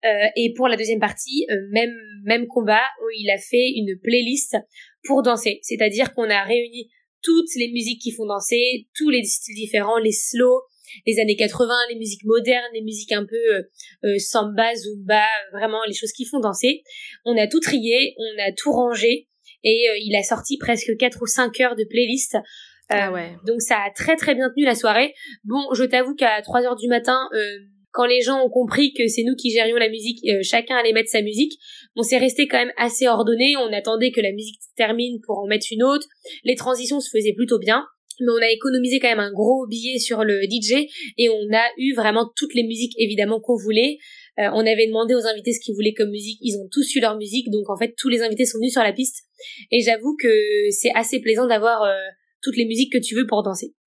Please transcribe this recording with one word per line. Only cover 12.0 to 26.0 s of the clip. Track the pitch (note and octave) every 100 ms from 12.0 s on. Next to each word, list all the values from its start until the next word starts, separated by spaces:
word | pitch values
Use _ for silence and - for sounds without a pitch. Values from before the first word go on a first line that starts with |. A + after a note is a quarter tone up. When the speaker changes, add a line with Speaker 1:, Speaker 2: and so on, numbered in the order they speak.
| A3 G3
Speaker 1:
modernes, | G#3+ A3+ A3 B3 A#3+
les | A3+
musiques | A3 G#3+ G#3+
un | G#3
peu, | G3+ A3+ A#3 G3
euh, | F#3+ _ - _
euh, | G#3 G3+
samba, | G3+ A#3 G#3 G#3 A3+ A#3
zumba, | G3 G#3 G3 G#3+
euh, | G#3+ A3 G3 G3
vraiment | A3 A3
les | A3
choses | G3+ G#3+
qui | - A#3
font | C#4+
danser. | G#3+ F#3+ B3 D4+ _ - - -
On | A#3 A#3
a | G#3
tout | D#4+
trié, | D#4+ C#4+ A3+ A#3+ C4+ -
on | A3 G#3+
a | G3
tout | G3 D4
rangé, | A#3+ B3 A3+ A3+ B3 - _ _ _
et, | - A3+ A#3
euh, | G#3
il | G#3+
a | G3+
sorti | G3 A3 - C#4
presque | - A#3 - A3
quatre | B3 B3
ou | A#3
cinq | - B3 -
heures | B3+
de | A3
playlist. | G#3+ A3+ A#3+ C4 - G#3+
Euh, | - - - _ _
Speaker 2:
Ah | G#3 G3
ouais. | F3+ E3+ E3+
Speaker 1:
donc | F#3+ A#3
ça | A3+ A3+
a | G3+
très | G3+ -
très | D#4+ - B3+
bien | C4
tenu | B3
la | C#4+ A3+
soirée. | A3 G#3+ C#4+ D4 - A#3+
Bon, | G#3 B3+ C#4
je | B3+
t'avoue | B3+ B3+